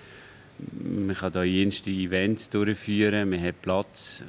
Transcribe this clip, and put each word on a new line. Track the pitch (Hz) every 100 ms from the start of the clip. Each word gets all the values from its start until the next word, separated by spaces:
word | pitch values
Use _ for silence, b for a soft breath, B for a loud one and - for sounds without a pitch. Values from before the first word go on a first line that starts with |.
| B B B B B - -
Man | - - 95 95 95
kann | 95
da | 92
jenste | 90 92 101 98 101
Events | 95 90 92 101 107 -
durchführen, | 104 104 104 - 104 107 104 101
man | 90
hat | 87 90
Platz, | 92 92 - - - -